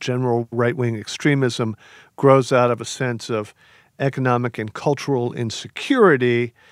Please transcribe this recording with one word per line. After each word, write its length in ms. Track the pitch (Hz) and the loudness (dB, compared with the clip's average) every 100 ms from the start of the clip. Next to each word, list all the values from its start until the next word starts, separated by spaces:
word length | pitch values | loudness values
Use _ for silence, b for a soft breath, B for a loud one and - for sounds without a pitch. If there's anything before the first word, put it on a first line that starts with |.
general 480 | - 123 127 117 117 | -4 -2 0 0 -2
right-wing 460 | 117 120 131 120 110 | 0 0 0 -2 -4
extremism 800 | - - 151 139 127 - 113 104 B B B - | -8 -2 0 2 2 0 -4 -6 B B B 0
grows 360 | 139 135 123 | 4 6 4
out 180 | 127 123 | 2 2
of 100 | 113 | 0
a 40 | |
sense 460 | 117 - 127 117 - | -6 -6 -6 -6 -4
of 240 | 110 104 - b b b b | -6 -6 -12 b b b b
economic 600 | 139 135 127 120 123 - | -4 0 2 2 0 -4
and 160 | 107 | -8
cultural 580 | - 151 143 - 131 120 | -4 -2 -2 -2 -2 -2
insecurity, 1200 | 110 117 - 104 - - 269 196 135 123 120 120 - b | -4 -6 -8 -12 -8 -2 4 4 4 2 2 -2 -8 b